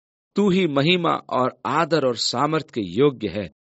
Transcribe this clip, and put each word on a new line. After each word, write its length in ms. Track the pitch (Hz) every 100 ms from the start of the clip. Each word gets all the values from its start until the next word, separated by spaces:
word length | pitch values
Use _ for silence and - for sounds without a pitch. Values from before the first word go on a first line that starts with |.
| _ _ _
तू 160 | - 208
ही 160 | 185 175
महिमा 440 | 139 147 180 165
और 500 | 135 - 127 127 - 110
आदर 400 | 147 165 156 131
और 100 | 113
सामर्थ 540 | - 120 147 156 -
के 100 | -
योग्य 480 | 95 90 147 120 101
है, 220 | 90 95 - _